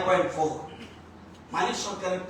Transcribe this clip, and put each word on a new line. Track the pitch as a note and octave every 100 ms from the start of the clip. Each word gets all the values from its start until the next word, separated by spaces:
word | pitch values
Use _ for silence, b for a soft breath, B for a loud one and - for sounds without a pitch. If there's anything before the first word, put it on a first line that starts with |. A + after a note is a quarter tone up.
| F#3
পয়েন্ট | F3+ - D#3+
ফোর। | D#3 - - - - - - - - - -
মানিক | B2+ A#3+ A3 G3+
সরকারের | F#3 F#3 F3+ F3+